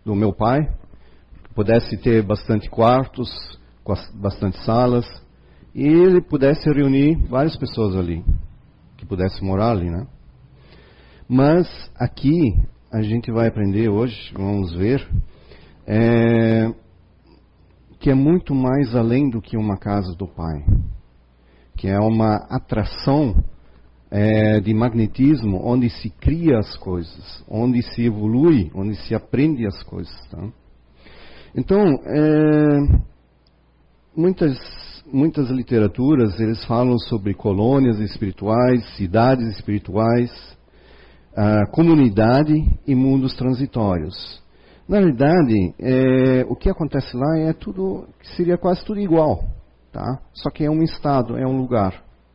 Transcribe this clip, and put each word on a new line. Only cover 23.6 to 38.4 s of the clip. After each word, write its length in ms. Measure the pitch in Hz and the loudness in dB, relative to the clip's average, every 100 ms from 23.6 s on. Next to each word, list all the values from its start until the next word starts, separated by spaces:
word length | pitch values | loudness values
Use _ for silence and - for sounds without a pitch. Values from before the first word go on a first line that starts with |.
| - - - _ _ | -20 -20 -20 _ _
é, 480 | 104 104 110 107 107 | 0 2 2 2 2
de 160 | 101 | 0
magnetismo, 840 | 110 120 117 107 - 135 151 110 92 | 0 0 0 -2 2 2 2 0 -2
onde 240 | 117 127 120 | 0 0 0
se 220 | - 107 | -4 -14
cria 480 | - 131 156 165 117 | -4 -2 0 2 2
as 180 | 101 - | 0 -8
coisas, 680 | - 90 82 - 110 - - | -6 -6 -8 -16 -20 -20 -8
onde 340 | 107 123 123 | -2 0 0
se 200 | - - | -2 -2
evolui, 680 | 117 107 107 120 170 147 85 | -2 -2 -2 2 4 2 0
onde 220 | 95 98 104 | -6 -8 -8
se 180 | - | -6
aprende 500 | 110 - 120 156 139 | -6 -4 -2 0 0
as 160 | 107 - | -6 -8
coisas, 280 | - 92 90 - - | -14 -14 -14 -18 -18
tá? 200 | 82 101 - _ _ _ _ - - - - - | -14 -14 -16 _ _ _ _ -20 -20 -20 -20 -12
Então, 300 | - 127 196 202 135 | -8 0 2 4 2
é, 1000 | 73 139 151 151 156 151 151 143 147 - - _ _ _ _ _ _ _ _ _ _ 156 | -2 0 2 4 4 4 4 2 4 2 2 _ _ _ _ _ _ _ _ _ _ -2
muitas, 420 | 175 190 160 127 - - - - - | 0 2 -2 -2 -10 -20 -20 -20 -6
muitas 420 | 131 156 151 123 | 0 0 0 -2
literaturas, 920 | 131 120 120 104 - 131 151 110 90 | -2 0 2 2 0 2 4 2 0
eles 240 | 110 113 | -4 -4
falam 340 | - 117 127 120 | -2 0 2 0
sobre 340 | - 117 101 | -2 -4 -4
colônias 680 | 98 110 95 110 139 131 107 | -4 -2 0 2 2 2 0
espirituais, 840 | 107 - 101 - | -4 -6 -8 -6